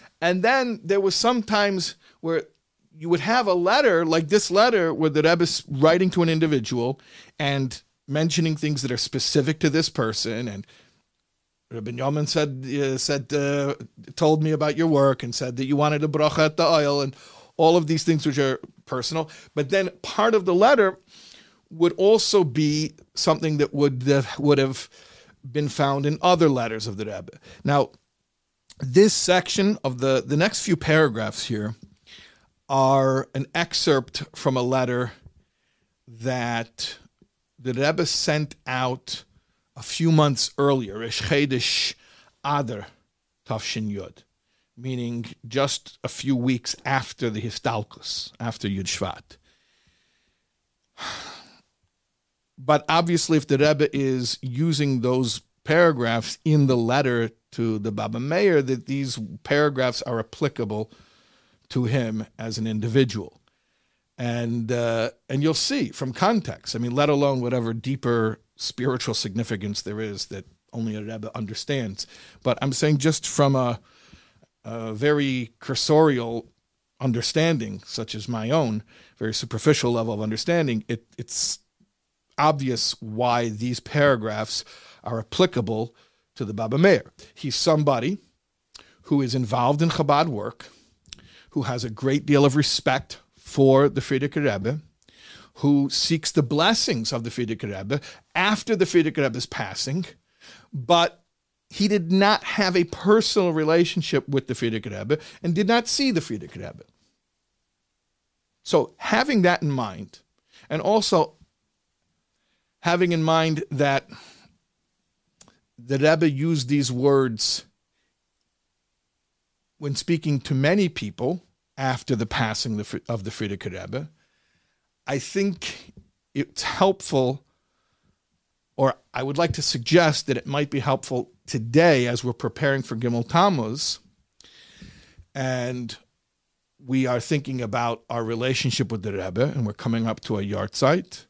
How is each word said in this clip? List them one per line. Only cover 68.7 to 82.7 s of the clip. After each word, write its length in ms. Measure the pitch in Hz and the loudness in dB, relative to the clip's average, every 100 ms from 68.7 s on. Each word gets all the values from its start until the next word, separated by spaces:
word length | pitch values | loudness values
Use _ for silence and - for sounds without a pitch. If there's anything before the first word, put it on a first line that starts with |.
| - 131 127 - | -4 -2 -2 -2
significance 680 | 110 107 101 113 107 104 104 | -4 -4 -4 -4 -4 -6 -6
there 200 | - 104 | -8 -6
is 240 | 110 98 - | -8 -8 -10
that 180 | 98 - _ _ | -14 -16 _ _
only 220 | 117 113 | -8 -6
a 60 | 107 | -6
Rebbe 340 | 107 110 107 | -8 -10 -10
understands. 720 | - 104 110 - 139 110 98 - - - - | -8 -8 -8 -6 -4 -4 -8 -14 -18 -20 -6
But 140 | 127 120 | -2 -2
I'm 120 | 139 | -2
saying 240 | 127 151 147 | 0 2 2
just 280 | 147 151 | 2 0
from 300 | - - 139 | -2 2 2
a, 240 | 135 123 113 _ _ _ - _ _ _ _ | 2 0 -4 _ _ _ -20 _ _ _ _
a 280 | 113 117 113 | -14 -10 -8
very 600 | 107 147 147 139 127 113 _ | -2 2 2 0 -2 -6 _
cursorial 840 | - 127 - 151 156 123 117 117 - _ _ _ _ - | -6 -2 4 6 6 4 -2 -6 -10 _ _ _ _ -6
understanding, 800 | 131 117 - 156 165 151 110 95 | -2 -2 0 2 2 0 -4 -10
such 280 | - - 110 | -10 -10 -8
as 140 | 110 107 | -10 -6
my 220 | 117 110 | -6 0
own, 340 | 160 123 107 - _ _ - | 0 0 -2 -8 _ _ -8
very 160 | 110 | -6
superficial 600 | 107 117 110 156 147 123 | -6 -6 0 2 2 2
level 200 | 120 113 | -2 -2
of 80 | 104 | -4
understanding, 640 | 107 110 - 170 143 110 - | -4 -4 0 0 0 -2 -4
it, 160 | 113 _ - | -8 _ -16
it's 420 | - - - - _ _ _ _ _ _ _ - | -10 -6 -4 -6 _ _ _ _ _ _ _ 0
obvious 560 | 151 147 131 | 2 2 -2